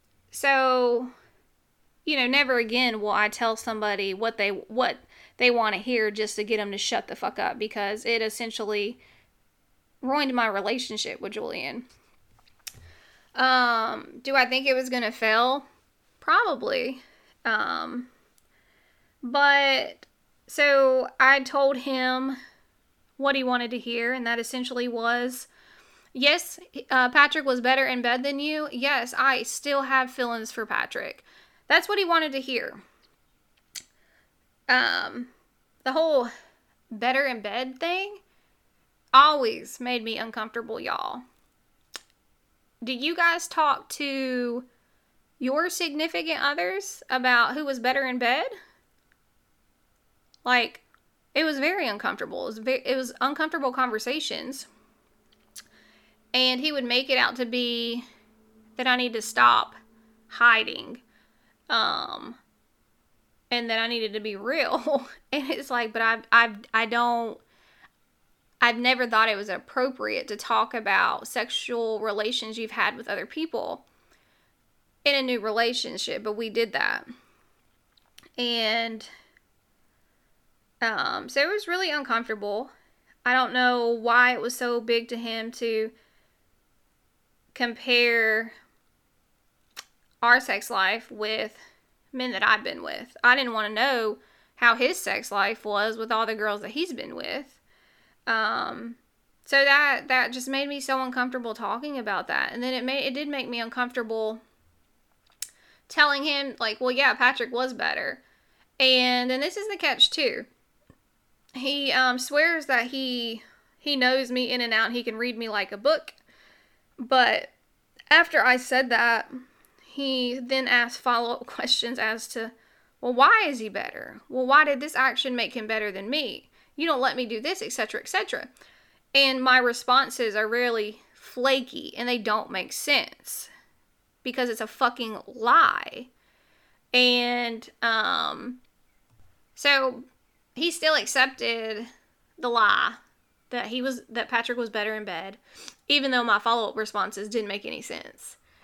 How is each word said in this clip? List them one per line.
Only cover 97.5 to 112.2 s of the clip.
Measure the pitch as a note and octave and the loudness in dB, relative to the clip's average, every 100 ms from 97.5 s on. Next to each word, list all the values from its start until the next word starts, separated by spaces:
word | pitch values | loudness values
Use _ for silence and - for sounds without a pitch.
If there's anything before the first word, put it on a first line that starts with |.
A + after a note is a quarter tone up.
| _ _ _ _ _ _ _ - | _ _ _ _ _ _ _ -4
Um, | A3+ A3 A3+ - - A#3 A#3 _ _ _ _ | -2 0 -2 -6 -8 -12 -16 _ _ _ _
so | - C#4 | 0 4
that, | C#4 C#4+ D4 C4 - | 6 6 6 2 0
that | C4 A#3+ | 0 0
just | B3+ B3+ | -4 -6
made | C4+ C#4+ | -4 -4
me | C#4+ | -6
so | C4+ C4+ | -2 -2
uncomfortable | B3+ B3+ B3 B3 A#3 | -2 -4 -4 -4 -8
talking | A3 G#3 A3+ D4 C#4 | -6 -6 -6 -6 -6
about | G#3+ F#3 - | -4 -4 -2
that. | - - | -2 -2
And | A#3+ | -4
then | B3 | -4
it | B3+ | -4
made, | B3 C#4 | -2 -2
it | C4+ | -4
did | C4 D4 | -4 -6
make | C#4 A#3+ | -6 -6
me | A#3 | -6
uncomfortable | A#3 B3 B3 B3 A3+ A3 A3 A3+ - _ _ _ _ _ _ _ _ _ - _ _ _ _ | -6 -6 -4 -4 -4 -4 -4 -6 -14 _ _ _ _ _ _ _ _ _ -16 _ _ _ _
telling | - D4 C#4 | 2 4 2
him, | D4+ C#4+ C#4 - | 0 -2 -4 -4
like, | A3+ A3 | -4 -2
"Well, | B3+ | -2
yeah, | B3+ C#4 | 2 2
Patrick | B3+ B3 C4 B3+ | 4 2 2 -2
was | B3 C4 | -2 -4
better." | B3 D#2 C#2+ - - _ _ _ _ _ - | -2 -4 -2 -6 -8 _ _ _ _ _ 2
And | C4 B3+ B3+ B3 B3 | 4 6 4 0 0
then | B3+ | -2
this | D4+ G4+ | -4 -4
is | G#4+ | -8
the | G4+ | -2
catch, | D4+ A#3 D4+ | -2 4 2
too. | - - - B3 _ _ _ - _ _ _ _ _ _ | 4 -2 -2 -10 _ _ _ -20 _ _ _ _ _ _
He, | B3+ C4 C#4+ C#4 | -6 -4 -2 0
um, | B3+ B3+ | 2 2
swears | B3+ | 0